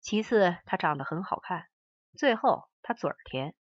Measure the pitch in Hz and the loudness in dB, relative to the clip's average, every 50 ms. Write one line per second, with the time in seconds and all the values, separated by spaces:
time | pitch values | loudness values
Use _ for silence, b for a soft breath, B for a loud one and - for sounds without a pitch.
0 | _ - 214 214 220 - 240 214 196 180 175 - _ - - 185 - 160 151 143 | _ -2 -2 -2 0 2 4 4 6 4 2 0 _ -4 -4 0 0 0 0 -2
1 | 135 - 156 165 190 - - - - - 185 165 160 _ _ _ _ _ _ _ | -4 -6 -6 -6 -4 -4 -6 -6 -4 -6 -6 -6 -6 _ _ _ _ _ _ _
2 | _ _ _ - - 277 226 220 - 254 170 - - _ _ _ _ - 240 - | _ _ _ 0 2 2 2 4 2 2 2 2 -2 _ _ _ _ -8 -6 -4
3 | - 151 - _ - - - 131 135 151 - _ | -2 -4 -4 _ -14 -8 -6 -6 -6 -6 -10 _